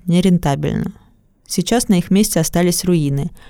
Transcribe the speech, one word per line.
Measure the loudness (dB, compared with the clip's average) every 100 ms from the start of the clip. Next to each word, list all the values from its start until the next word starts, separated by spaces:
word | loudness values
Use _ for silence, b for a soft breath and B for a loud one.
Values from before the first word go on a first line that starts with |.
| -2
Нерентабельно. | 2 4 2 0 -2 -2 -4 -6 -10 _ _ _ _ -8
Сейчас | -6 -2 0 2
на | 0
их | 2
месте | 2 2 0
остались | 0 0 0 0
руины. | 0 0 0 -2 -6 b